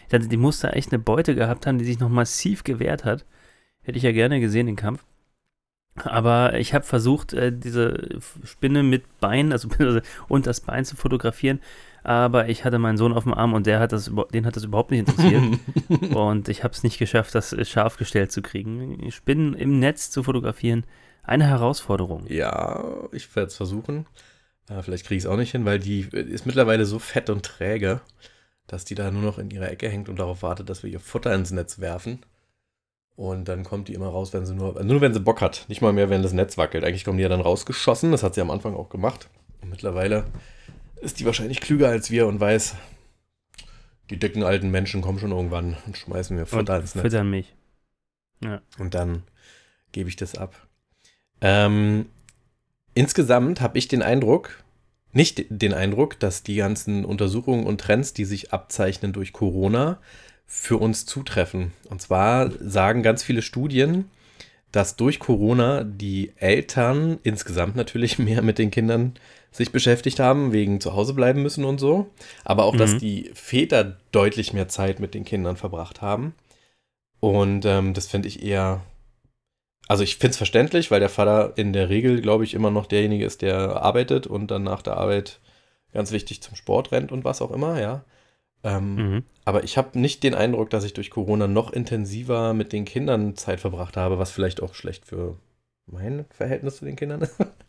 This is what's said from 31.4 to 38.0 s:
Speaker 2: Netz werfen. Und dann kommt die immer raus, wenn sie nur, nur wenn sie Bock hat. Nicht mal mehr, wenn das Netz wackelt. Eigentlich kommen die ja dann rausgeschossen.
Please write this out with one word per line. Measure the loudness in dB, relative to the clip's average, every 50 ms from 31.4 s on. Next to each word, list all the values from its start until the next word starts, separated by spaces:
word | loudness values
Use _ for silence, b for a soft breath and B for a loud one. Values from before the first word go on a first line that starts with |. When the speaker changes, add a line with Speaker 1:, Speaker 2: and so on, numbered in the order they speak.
| 0 -2
Speaker 2:
Netz | -4 -6 -6 -8 -10 -8
werfen. | -8 -8 -8 -8 -10 -10 -12 -12 -14 _ _ _ _ _ _ _ _ _ _ _ _ _ _ _ _ _ _
Und | -12 -8 -8 -8 -6 -6
dann | -6 -8 -8 -8
kommt | -8 -10 -10 -10
die | -10 -10
immer | -8 -8 -6
raus, | -6 -6 -6 -6 -6
wenn | -6 -6
sie | -6 -6
nur, | -6 -6 -6 -4 -4 0
nur | 2 4 4
wenn | 4 4 4
sie | 2
Bock | 2 0 2 2
hat. | 0 -2 -2 -6 -12 -14
Nicht | -4 0
mal | 2 2 4
mehr, | 4 4 2
wenn | 2 2
das | 2 2 2
Netz | 0 0 0 0
wackelt. | 0 -2 0 0 -2 -2
Eigentlich | -2 -2 -2 -4
kommen | -2 0
die | 0 2
ja | 2
dann | 2 2
rausgeschossen. | 2 2 0 0 -2 -6 -6 0 2 2 2 4